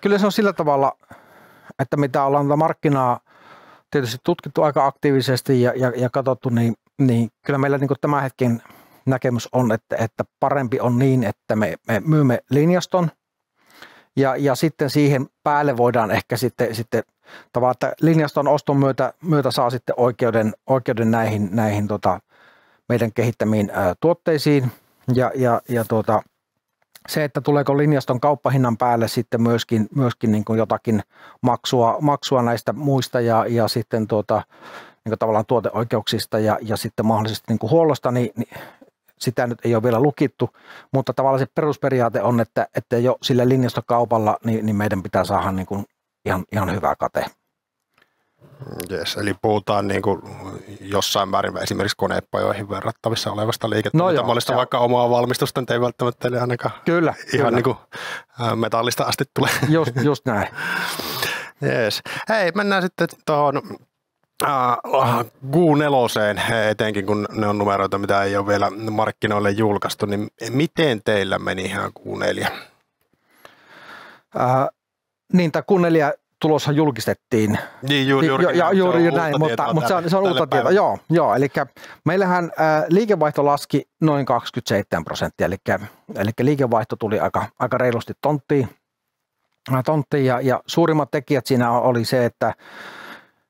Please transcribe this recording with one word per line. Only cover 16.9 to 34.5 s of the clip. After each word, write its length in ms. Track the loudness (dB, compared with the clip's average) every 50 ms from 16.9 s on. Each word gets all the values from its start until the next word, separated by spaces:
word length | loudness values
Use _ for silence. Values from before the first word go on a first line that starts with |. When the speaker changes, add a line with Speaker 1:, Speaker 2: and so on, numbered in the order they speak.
| -4 -4 -4 _ _ _ _ -20 -20 -20 -14 _ -2
Speaker 1:
tavallaan, 200 | 0 0 0 0
että 200 | 0 -4 -6 -2 0
linjaston 460 | 2 4 4 4 2 0 0 0 2
oston 300 | 2 2 2 2 0 2
myötä, 360 | 2 2 2 2 0 -2 -2 -4 _
myötä 300 | -2 0 0 2 2 0
saa 180 | 0 0 0 0
sitten 260 | 0 -4 -4 -4 0
oikeuden, 560 | 2 2 0 2 0 0 0 2 2 0 0 -4 -6 -2
oikeuden 440 | -2 0 0 0 -2 -2 0 0 2
näihin, 380 | 2 2 0 0 -2 -2 -4 -2
näihin, 360 | -2 0 0 0 0 -2 -2
tota, 320 | -2 -4 -2 0 0 -2 -2 -6 _ _ _ _ _ _ _ _ _ _ _ _ -2
meidän 240 | -2 0 0 -2 -2
kehittämiin, 580 | -2 -2 -2 0 -2 0 0 0 0 0 -2 -2
ää, 200 | -2 -2 -2 -2 0
tuotteisiin. 720 | 0 0 0 0 0 -2 0 0 2 2 2 2 2 0 -6 -8 _ _ _ _ -4 -2 0
Ja, 180 | 0 0 0 0
ja, 260 | 0 0 2 2 0 -2 -2
ja, 160 | -4 -2 -2
tuota, 360 | 0 -2 -2 0 2 0 0 0 _ _ _ _ _ _ _ _ _ _ _ _ _ _ -20 _
se, 160 | -6 -4 -2 -2
että 180 | -2 -4 -4
tuleeko 360 | 0 2 2 2 2 2 2
linjaston 420 | 2 2 2 2 2 0 -2 -2 0
kauppahinnan 580 | 2 0 0 0 0 0 0 2 2 2 0
päälle 300 | 0 0 0 2 2 0
sitten 340 | -2 -2 -4 -4 -2 -2 0
myöskin, 460 | 2 2 2 0 0 -2 -2 -2 -2 -2 -2
myöskin 360 | -2 -2 -2 -2 -2 -2 0
niin 140 | 0 0 0
kuin 140 | -2 0 0
jotakin 440 | 0 0 -2 -4 -2 -2 -2 -2 -4 _ _ -20 -20 -20 -10 -4
maksua, 560 | 0 0 0 0 -2 -2 0 2 2 2 2 0
maksua 400 | 0 0 0 0 -2 0 0 2
näistä 320 | 2 2 0 -2 -2 -6 -6
muista 480 | -4 -2 0 0 0 -2 -2 -2 -2
ja, 240 | 0 2 2 2 2 2
ja 180 | 0 0 0
sitten, 400 | 0 0 -4 -4 -2 -2 -2 -2
tuota, 280 | 0 -2 -2 0 0 -2 -2 -2 _